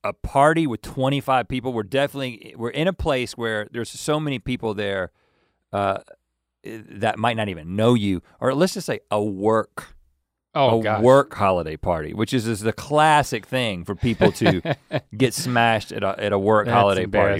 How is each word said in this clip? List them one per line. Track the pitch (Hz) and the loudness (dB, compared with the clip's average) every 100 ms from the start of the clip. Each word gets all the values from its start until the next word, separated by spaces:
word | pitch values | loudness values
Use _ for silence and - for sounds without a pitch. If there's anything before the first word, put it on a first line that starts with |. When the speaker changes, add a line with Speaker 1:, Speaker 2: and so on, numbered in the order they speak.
Speaker 1:
a | 104 | -8
party | - - 139 151 165 156 | -8 -2 4 4 4 0
with | 110 | -4
twenty-five | - - 131 139 135 135 - | -8 -4 -2 0 0 0 0
people, | 131 120 | -6 -4
we're | 117 | -4
definitely, | 101 135 143 139 127 113 - - | -2 -2 -2 -4 -10 -10 -16 -8
we're | 117 | -6
in | 139 170 | -2 -2
a | |
place | 180 165 131 120 - | 0 -2 -2 -2 -4
where | 113 110 104 | -4 -2 -4
there's | 120 113 | -6 -8
so | - - 151 | -6 -2 -2
many | 151 127 | -2 -6
people | - 123 113 | -6 -4 -4
there, | 101 101 98 90 _ _ _ _ _ _ | -4 -4 -4 -6 _ _ _ _ _ _
uh, | 101 98 98 - - _ _ _ _ | -2 -2 -2 -8 -20 _ _ _ _
that | - 113 - 98 107 - | -16 -14 -16 -4 -4 0
might | 117 113 | -2 -2
not | 104 | -4
even | 85 80 98 | -6 -8 0
know | 113 | 2
you, | 123 101 87 - _ | 2 2 -2 -6 _
or | 120 | -2
let's | 135 185 | 0 0
just | 196 165 | -2 -8
say | 120 - | -8 -4
a | 104 | -2
work, | 104 95 107 110 - - - - _ _ _ _ _ | -2 -2 2 2 0 -8 -18 -20 _ _ _ _ _
Speaker 2:
Oh, | 151 135 113 | 0 2 4
Speaker 1:
a | |
Speaker 2:
gosh. | 110 107 | 2 4
Speaker 1:
work | 117 139 - | 6 6 4
holiday | - 101 90 78 78 | 0 2 2 -2 -4
party, | 95 85 78 | -2 -2 -4
which | 87 113 | -4 -2
is, | 131 110 | -2 -2
is | 104 | -2
the | 110 | -4
classic | - - 151 156 151 135 113 - | -4 -2 2 6 4 2 -4 -4
thing | 131 117 90 87 | -4 -2 -4 -8
for | 95 | -4
people | 120 107 92 | -2 2 2
to | - 104 90 - - _ | 2 0 0 -2 -6 _
Speaker 2:
<laughs> | 147 - 107 | -8 -6 -2
Speaker 1:
get | 127 | -2
smashed | - 127 123 117 110 - | 0 -2 2 4 2 -2
at | - | -4
a, | 98 - | -4 -2
at | 104 | 0
a | 101 | 0
work | 98 110 101 | 4 4 4
Speaker 2:
That's | 104 | 4
Speaker 1:
holiday | 101 95 104 | 4 2 0
party, | 98 98 98 | 0 2 0